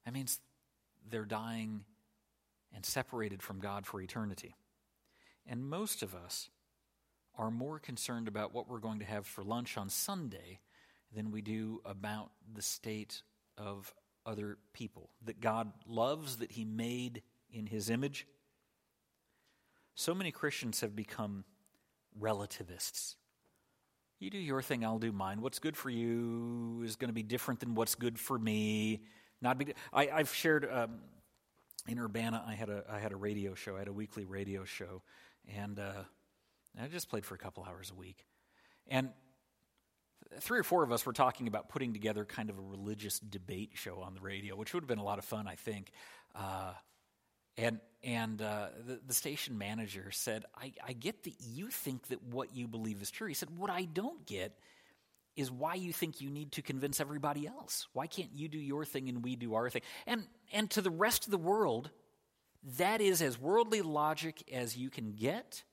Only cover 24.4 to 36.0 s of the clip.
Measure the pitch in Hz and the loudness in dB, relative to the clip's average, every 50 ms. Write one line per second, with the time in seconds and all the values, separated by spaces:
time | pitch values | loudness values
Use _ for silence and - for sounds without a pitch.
24.4 | 175 147 135 135 127 - 143 120 113 113 113 110 113 117 104 98 95 95 101 107 | 0 2 0 0 2 2 0 2 2 2 2 2 2 0 2 2 0 0 0 0
25.4 | 113 131 - - - 156 151 - - 135 120 117 117 117 117 117 117 117 117 117 | -2 -2 -4 0 -2 -2 -2 0 -2 -2 0 2 2 4 4 2 2 0 0 -2
26.4 | 117 117 120 120 117 117 117 117 117 113 107 - 131 120 110 113 107 107 120 123 | -2 -2 -2 -2 -2 -2 -2 -2 -2 -4 -2 -2 -2 -2 0 -2 0 0 0 0
27.4 | - - 127 - - 120 117 110 113 - - - 120 120 117 - - - 135 120 | 2 0 -2 0 0 2 4 4 4 4 2 2 2 0 0 0 0 0 2 2
28.4 | 110 110 107 107 107 107 107 107 107 110 110 104 - - - - - - _ _ | 4 4 4 4 4 4 4 4 4 2 2 0 -4 -14 -20 -20 -20 -20 _ _
29.4 | 123 123 131 131 143 143 - - - - - - 147 143 147 160 151 135 - - | 4 4 4 4 2 -4 -4 -8 -10 4 6 6 6 8 6 4 4 4 2 4
30.4 | - 165 151 151 143 - 131 127 117 113 117 113 - - - - - _ _ _ | 6 8 8 8 6 4 2 2 2 2 -2 -10 -14 -16 -20 -20 -20 _ _ _
31.4 | _ _ _ _ _ _ - - - - 117 123 120 110 101 113 113 117 113 113 | _ _ _ _ _ _ -14 -10 -6 -4 -2 0 0 0 0 0 2 2 0 0
32.4 | - 113 107 104 110 104 104 101 - - 107 101 107 107 98 95 101 104 104 104 | -2 -4 -4 -4 -2 -2 -2 -4 -4 -4 -4 -2 -2 -2 -2 0 0 0 0 2
33.4 | 98 98 92 - - 107 95 95 101 101 98 104 107 107 - 107 101 92 95 98 | 0 -2 -4 -4 -6 -6 -4 -4 -4 -4 -4 -4 -6 -6 -6 -8 -8 -4 -4 -4
34.4 | 101 98 98 95 95 90 - - 101 87 95 92 _ - - - - - _ _ | -2 -2 -2 -4 -4 -6 -6 -8 -8 -8 -10 -12 _ -18 -20 -20 -20 -20 _ _
35.4 | _ - 104 104 101 104 101 101 101 98 98 101 | _ -10 -6 -6 -4 -4 -4 -4 -4 -4 -6 -8